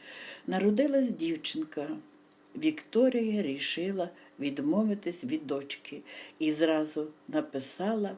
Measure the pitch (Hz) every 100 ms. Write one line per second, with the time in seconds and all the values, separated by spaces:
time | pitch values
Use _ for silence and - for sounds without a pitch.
0 | - - - - - 185 202 214 285 269
1 | 247 170 165 160 - - 156 - 147 156
2 | - - _ _ - - 156 156 - 226
3 | 262 247 220 208 160 139 - - 185 196
4 | 175 - - - 139 139 143 185 220 202
5 | 175 175 - 156 139 139 143 - - 147
6 | - - - - 156 151 160 156 156 151
7 | 151 - - 151 151 135 - - 190 220
8 | 196